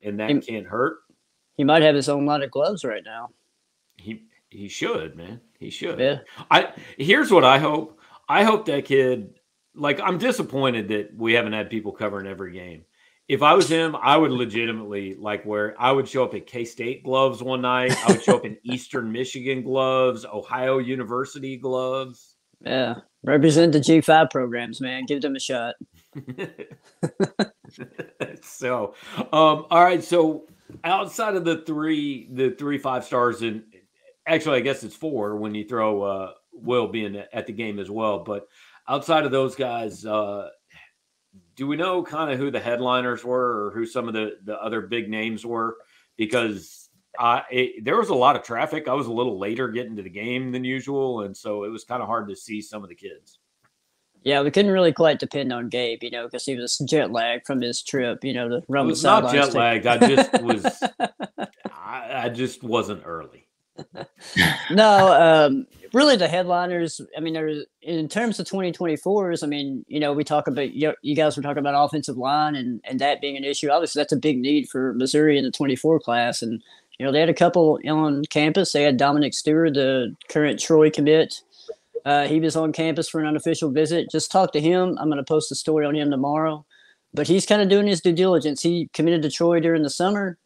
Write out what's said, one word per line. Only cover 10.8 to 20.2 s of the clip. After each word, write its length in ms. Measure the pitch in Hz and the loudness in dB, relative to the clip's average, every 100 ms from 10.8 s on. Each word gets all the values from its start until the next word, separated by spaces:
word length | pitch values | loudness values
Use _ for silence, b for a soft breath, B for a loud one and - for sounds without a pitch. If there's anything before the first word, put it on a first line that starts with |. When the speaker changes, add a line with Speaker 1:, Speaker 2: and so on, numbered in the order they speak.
| 98 | -2
Speaker 1:
that 260 | 104 104 | -4 -4
we 200 | 110 113 | -4 2
haven't 180 | 117 110 | 2 2
had 160 | 107 104 | -4 -6
people 240 | 113 101 | -8 -8
covering 340 | - 107 98 98 | -6 -6 -6 -10
every 260 | 95 92 | -12 -12
game. 340 | 90 90 80 _ _ _ _ - | -14 -16 -18 _ _ _ _ -4
If 140 | 156 | 2
I 100 | 147 | 6
was 160 | 180 143 | 6 4
him, 260 | 165 165 151 | 2 0 0
I 160 | 123 151 | 4 4
would 140 | 151 | 4
legitimately, 840 | 123 113 110 117 110 104 101 98 95 | 0 -2 -2 -4 -6 -8 -8 -8 -8
like, 280 | 104 104 | -8 -6
wear, 320 | 107 104 104 - | -4 -4 -4 0
I 140 | 123 | 2
would 160 | 139 131 | 2 0
show 160 | 131 | -2
up 100 | 120 | -2
at 120 | 104 - | -4 -10
K-State 580 | 123 117 - 120 135 | -10 -10 -8 -8 -8
gloves 380 | 131 131 135 117 | -2 2 2 0
one 180 | 127 127 | -6 -4
night. 320 | 127 127 127 120 - | 0 0 0 2 2
I 40 | |
would 100 | - | 2
show 140 | - 123 | 4 2
up 100 | 110 | 0
in 100 | 107 | -12
Speaker 2:
<laughs> 40 | |
Speaker 1:
Eastern 480 | 120 127 - 135 113 | -8 -8 -6 -6 -6
Michigan 500 | 117 127 135 127 131 | -6 -6 -6 -6 -6
gloves, 600 | 127 131 131 131 127 117 | -4 -2 2 2 2 0